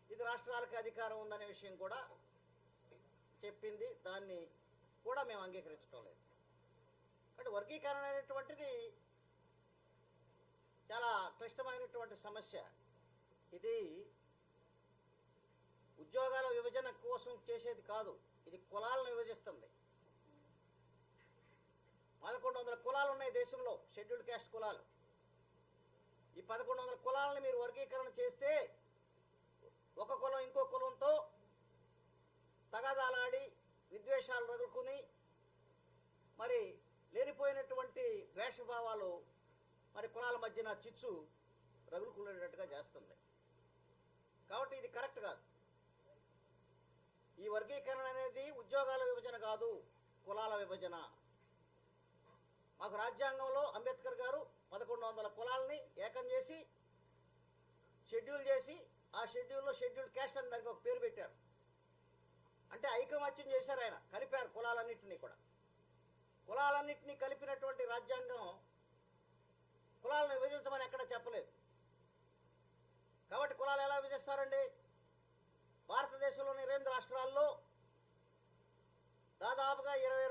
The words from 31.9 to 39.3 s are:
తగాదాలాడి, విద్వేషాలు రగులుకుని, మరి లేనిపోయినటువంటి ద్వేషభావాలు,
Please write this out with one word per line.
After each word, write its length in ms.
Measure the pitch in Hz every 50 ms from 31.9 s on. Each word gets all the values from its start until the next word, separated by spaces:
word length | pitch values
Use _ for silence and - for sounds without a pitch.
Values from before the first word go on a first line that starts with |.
| - - - - - - - - - - - - - - - -
తగాదాలాడి, 720 | - 226 508 539 539 539 523 508 508 494 494 494 508 539 554 - - - - - - - - -
విద్వేషాలు 540 | - - - 262 269 262 254 254 247 240 233 233
రగులుకుని, 460 | 240 233 247 247 - 254 247 262 277 277 - - - - - - - - - - - - - - - - - - - - - _ _ _ - - - -
మరి 220 | 226 247 247 233 208 185 - - - - - - - - 349
లేనిపోయినటువంటి 920 | 453 269 285 - 269 554 554 539 539 - - 523 508 508 523 - 508 494 233 220 - - - -
ద్వేషభావాలు, 800 | 185 226 262 254 254 240 240 240 233 233 226 220 208 190 180 175 175 - -